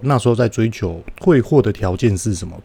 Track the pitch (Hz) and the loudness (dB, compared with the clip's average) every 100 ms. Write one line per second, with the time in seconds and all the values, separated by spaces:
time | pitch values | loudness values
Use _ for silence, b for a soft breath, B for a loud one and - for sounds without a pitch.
0 | 127 131 123 117 117 - 113 - 92 85 | 0 2 2 2 0 0 -2 -2 -6 -6
1 | - - 190 143 - 147 110 - 92 92 | -14 -4 2 4 4 2 2 -2 -4 0
2 | 117 95 107 92 90 - | 0 0 -4 -6 -8 -14